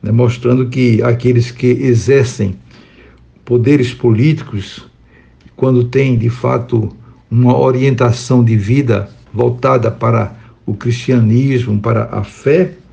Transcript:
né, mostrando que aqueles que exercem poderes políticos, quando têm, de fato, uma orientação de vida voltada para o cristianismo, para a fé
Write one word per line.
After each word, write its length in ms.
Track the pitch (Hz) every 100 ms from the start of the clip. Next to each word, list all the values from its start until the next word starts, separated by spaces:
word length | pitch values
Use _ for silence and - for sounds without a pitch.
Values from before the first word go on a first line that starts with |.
né, 80 | 107
mostrando 560 | 113 123 - 123 127 123
que 320 | 131 127 110
aqueles 480 | 120 120 - 120 117
que 160 | - 127
exercem 880 | 123 135 117 - 139 131 - 98 92 - - - - - - _ _
poderes 480 | - 120 120 143 123
políticos, 960 | - 123 107 139 156 - 101 95 - - _ _ _ _ _ -
quando 300 | - 131 127
têm, 320 | 120 131 135 120
de 140 | 117
fato, 680 | - 131 123 113 117 104 - - - _
uma 240 | 117 123
orientação 880 | 131 135 127 135 123 120 117 - 127
de 140 | 117 110
vida 540 | 98 131 131 104 101 - -
voltada 600 | 104 120 123 135 131 110
para 440 | - 117 117 104 - - _
o 80 | -
cristianismo, 1040 | 101 120 117 - 127 110 117 135 127 120 104
para 260 | 110 113 113
a 140 | -
fé 480 | 101 - - 156 185 - -